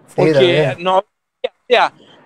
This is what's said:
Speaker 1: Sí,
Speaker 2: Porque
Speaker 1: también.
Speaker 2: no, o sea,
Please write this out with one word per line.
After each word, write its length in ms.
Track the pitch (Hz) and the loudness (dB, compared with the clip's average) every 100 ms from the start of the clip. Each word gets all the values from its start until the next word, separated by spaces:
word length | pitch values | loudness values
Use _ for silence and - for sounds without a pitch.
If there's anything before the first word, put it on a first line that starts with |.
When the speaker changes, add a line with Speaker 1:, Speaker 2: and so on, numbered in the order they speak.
| _ | _
Speaker 1:
Sí, 60 | - | -2
Speaker 2:
Porque 180 | 147 | 0
Speaker 1:
también. 420 | 147 180 156 147 - | 2 2 0 -2 -4
Speaker 2:
no, 200 | 185 190 | -4 -4
o 40 | - _ _ _ - _ _ | -4 _ _ _ -12 _ _
sea, 240 | 240 156 - _ - | 0 0 -4 _ -20